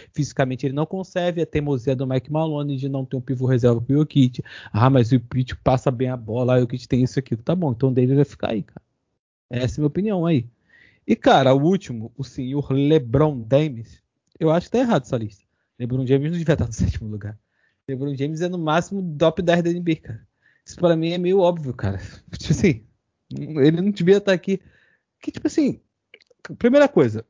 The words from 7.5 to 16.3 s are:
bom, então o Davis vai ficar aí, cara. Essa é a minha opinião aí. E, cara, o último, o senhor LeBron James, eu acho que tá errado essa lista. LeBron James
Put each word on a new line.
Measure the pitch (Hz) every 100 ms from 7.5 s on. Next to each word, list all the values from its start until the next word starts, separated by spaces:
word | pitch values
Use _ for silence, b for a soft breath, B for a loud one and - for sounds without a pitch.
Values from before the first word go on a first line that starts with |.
bom, | 180 156
então | 113 135
o |
Davis | 127 127 139
vai |
ficar | 139 - -
aí, | 214
cara. | - - _ _ _ _ _ _ -
Essa | 123 123
é | 147
a |
minha | 147
opinião | 175 214 185 170
aí. | 147 - _ b b b b -
E, |
cara, | 226 269 175 131
o | 139
último, | 156 190 - 117 113 -
o |
senhor | 135 - 127 143 139
LeBron | 135 143 156 120 135 156 131 110
James, | 135 156 117 113 - _ _ _ -
eu | 156
acho | 165 -
que |
tá | 233
errado | 247 170
essa | - 123
lista. | 107 - _ _ _ -
LeBron | 120 131 127
James | 135 147